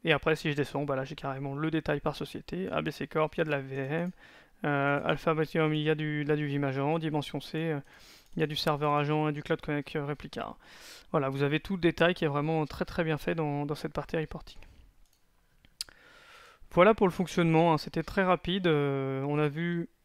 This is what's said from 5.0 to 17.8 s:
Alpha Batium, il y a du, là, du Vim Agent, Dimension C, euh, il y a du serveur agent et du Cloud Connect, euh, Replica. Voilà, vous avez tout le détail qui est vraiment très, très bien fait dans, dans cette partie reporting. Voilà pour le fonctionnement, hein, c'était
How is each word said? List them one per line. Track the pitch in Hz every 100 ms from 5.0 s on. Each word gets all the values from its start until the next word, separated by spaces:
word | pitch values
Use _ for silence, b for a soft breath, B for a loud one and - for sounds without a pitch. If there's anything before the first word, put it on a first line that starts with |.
| -
Alpha | 156 - 156
Batium, | 156 170 156 151
il |
y | 151
a | 156
du, | 156 151
là, | 147 151
du | 147
Vim | 143
Agent, | 143 135 139 165
Dimension | 156 151 139 -
C, | - 160
euh, | 165 147 - B B B B -
il |
y |
a | 156
du | 151
serveur | - 147 147 147
agent | 147 151 151
et |
du | 147
Cloud | - 160
Connect, | - 147 143 156
euh, |
Replica. | 143 147 - - - - B B B B B
Voilà, | 170 135
vous | 135
avez | 143 151
tout | - 196
le |
détail | 170 160 165 180
qui | 160
est |
vraiment | 143 151 160 151
très, | - 180
très | -
bien | 160 151
fait | - 170
dans, | 151 143 147
dans | 151
cette | -
partie | - 147 165
reporting. | 156 170 - - - - - _ - _ _ _ _ _ _ _ - B B B B B B B -
Voilà | - 185
pour | 220 196
le |
fonctionnement, | - 180 - 170 160 170
hein, |
c'était | 151